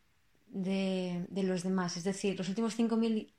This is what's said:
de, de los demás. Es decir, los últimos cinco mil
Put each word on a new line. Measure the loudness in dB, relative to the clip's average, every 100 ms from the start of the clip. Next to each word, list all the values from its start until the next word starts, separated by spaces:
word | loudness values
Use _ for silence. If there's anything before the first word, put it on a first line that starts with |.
| _ _ _ _ -10
de, | -4 0 0 2 0 0 -4 -4
de | 0
los | 0 0
demás. | 0 0 0 -2
Es |
decir, | -2 0 0 0
los | -2
últimos | 0 0 2
cinco | 2 4
mil | 2 0 -2